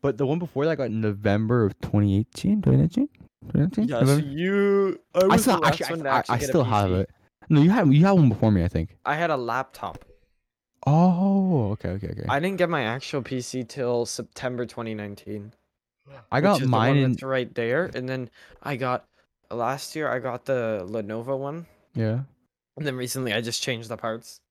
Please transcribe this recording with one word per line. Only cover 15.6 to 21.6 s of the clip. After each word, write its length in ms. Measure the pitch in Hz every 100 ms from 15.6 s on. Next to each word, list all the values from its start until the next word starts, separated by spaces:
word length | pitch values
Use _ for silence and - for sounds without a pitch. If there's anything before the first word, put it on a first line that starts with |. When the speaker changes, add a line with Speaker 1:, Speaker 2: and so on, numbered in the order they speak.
| _ _ _ _ _ 139 _
Speaker 1:
I 120 | 127
got 120 | 175
Speaker 2:
Which 80 | 185
is 40 | 135
the 40 |
Speaker 1:
mine 180 | 117 117
Speaker 2:
one 100 | 143
Speaker 1:
in 140 | 131
Speaker 2:
that's 100 | 123
right 320 | 135 131 117
there, 360 | - 117 135 185
and 120 | - 127
then 220 | 131 123 _ - -
I 140 | - 135
got, 300 | 127 123 _ _ _ _ _
last 460 | 113 120 135 - 156
year 140 | 151
I 80 | 123
got 260 | 123 123
the 420 | - 131 113 110 92
Lenovo 500 | 110 101 110 120 135
one. 260 | 139 160